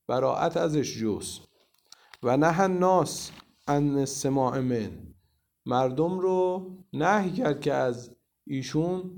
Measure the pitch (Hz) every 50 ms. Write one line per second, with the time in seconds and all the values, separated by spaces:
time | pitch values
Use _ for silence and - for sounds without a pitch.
0 | _ - 123 127 131 131 123 - - 170 165 170 170 165 151 151 123 - - 110
1 | 110 107 98 87 92 - - - - _ _ _ _ _ _ _ _ _ - _
2 | _ _ - - - 117 127 139 151 165 165 170 196 190 185 180 180 185 185 180
3 | 147 - - - - - - - - _ _ _ _ - 143 147 147 143 139 139
4 | 135 131 - - - 139 135 139 131 127 123 135 127 127 123 117 104 92 85 -
5 | - - - _ _ _ _ _ _ _ _ _ _ 127 123 127 131 131 127 139
6 | 156 175 185 185 180 185 185 185 185 185 180 190 185 185 185 - - _ - 135
7 | 156 180 202 214 196 180 - - 254 151 143 143 147 147 139 139 131 127 123 120
8 | 123 123 - _ _ _ _ _ _ - 143 135 131 - - 151 160 175 185 185
9 | 180 185 180